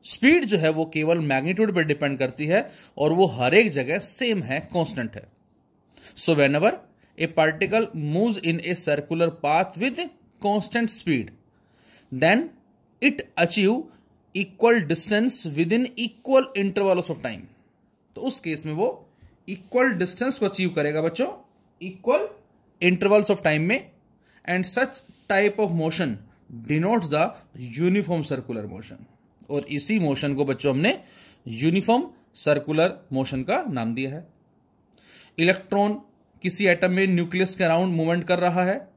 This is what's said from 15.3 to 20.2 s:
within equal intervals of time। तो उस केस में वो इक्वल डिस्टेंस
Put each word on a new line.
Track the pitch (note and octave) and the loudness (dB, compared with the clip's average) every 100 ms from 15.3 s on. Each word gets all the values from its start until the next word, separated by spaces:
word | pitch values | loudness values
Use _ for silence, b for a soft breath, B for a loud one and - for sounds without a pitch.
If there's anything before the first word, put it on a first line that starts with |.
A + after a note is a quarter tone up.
| - E3+ | -2 -6
within | C#3+ E3 A3 B3 | -2 0 0 -2
equal | - A#3+ - - C4 C4 G3+ | -6 -10 -10 2 2 4 -2
intervals | G3 G3+ G3 F3+ | -2 0 2 2
of | - - | 0 -6
time। | B2 G2+ - _ _ _ _ _ _ - | -8 -10 -16 _ _ _ _ _ _ -8
तो | |
उस | C4 - | -6 -6
केस | E3 D3+ D#3 | -6 -6 -6
में | |
वो | D3+ A#3 B3+ - b b b - | -2 -2 -4 -18 b b b -14
इक्वल | F#3+ - B3 C4 | -14 -4 2 2
डिस्टेंस | F#3+ F3+ - | 2 -4 -2